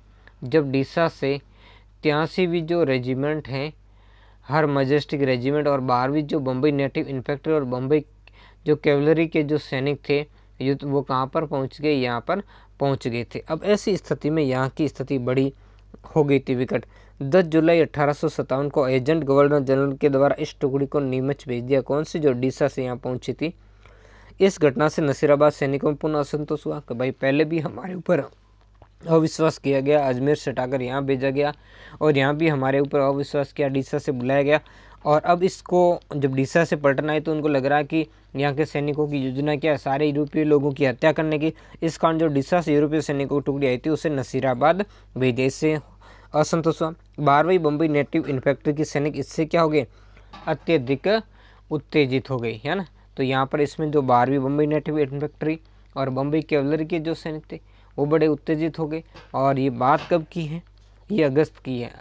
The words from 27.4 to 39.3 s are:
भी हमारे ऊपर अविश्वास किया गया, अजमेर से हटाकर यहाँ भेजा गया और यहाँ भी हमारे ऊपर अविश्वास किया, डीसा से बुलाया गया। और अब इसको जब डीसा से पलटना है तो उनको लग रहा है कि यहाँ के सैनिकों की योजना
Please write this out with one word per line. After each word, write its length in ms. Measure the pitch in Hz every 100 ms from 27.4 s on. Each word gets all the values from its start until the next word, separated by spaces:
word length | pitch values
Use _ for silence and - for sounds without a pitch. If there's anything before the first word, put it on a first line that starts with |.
भी 140 | 156 165
हमारे 340 | 139 104 185
ऊपर 260 | 185 165 175 - _ _ _ _ _ - _
अविश्वास 560 | 165 165 160 - 160 -
किया 220 | 139 139
गया, 200 | 139 147
अजमेर 340 | 139 123 139
से 160 | 147 -
हटाकर 320 | 123 127 131
यहाँ 220 | 123 135
भेजा 260 | 139 135 135
गया 220 | 135 143 147 - - - -
और 160 | 156 139
यहाँ 200 | 135 147
भी 120 | 165
हमारे 320 | 143 131 139
ऊपर 200 | 139 147
अविश्वास 520 | 139 139 139 147 139
किया, 160 | - 139
डीसा 300 | 135 131 147
से 140 | -
बुलाया 300 | 127 123 139
गया। 180 | 139 151 - - - -
और 180 | 151 151
अब 200 | 170 175
इसको 580 | 185 - - 180 175 170 -
जब 200 | 147 139
डीसा 300 | 135 135 170
से 120 | 165 156
पलटना 360 | 143 135 151
है 80 | 151
तो 120 | 156
उनको 160 | 156 151
लग 180 | 139 135
रहा 120 | 147
है 60 |
कि 220 | 143 160 156 - _ 135
यहाँ 180 | 143
के 100 | 139
सैनिकों 420 | 151 147 147 147 147
की 100 | 143
योजना 380 | 131